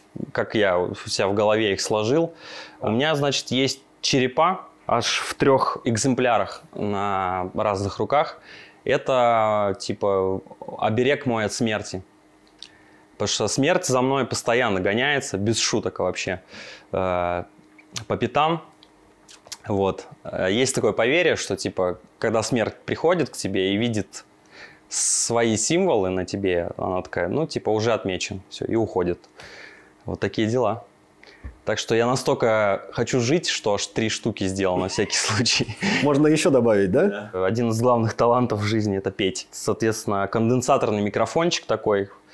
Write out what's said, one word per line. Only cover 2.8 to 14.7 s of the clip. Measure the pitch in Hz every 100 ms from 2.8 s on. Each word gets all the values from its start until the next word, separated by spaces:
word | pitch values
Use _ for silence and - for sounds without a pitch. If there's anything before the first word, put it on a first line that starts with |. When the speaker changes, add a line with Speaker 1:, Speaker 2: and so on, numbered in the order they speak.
Speaker 1:
У | 104
меня, | 110 147 151
значит, | 143 135 -
есть | 127 135 - _ _
черепа | - 143 127 127 165 185 - _ -
аж | 117 117 - -
в |
трёх | - 147 135 - - -
экземплярах | 113 139 127 123 113 95 - - -
на | 104 101 101 95 92 92 92 98
разных | 104 98 98 -
руках. | 107 139 160 - - - - - -
Это, | 143 - 131 120 117 107 104 101 95
типа, | - 104 104 98 95 95 - - - -
оберег | 110 110 123 143 131
мой | 113 107
от |
смерти. | - 117 107 107 92 - _ _ _ _ _ - - - - _ _
Потому | 104
что | - 107
смерть | - 139 180 -
за | 127
мной | 127 135 123
постоянно | 117 - 120 123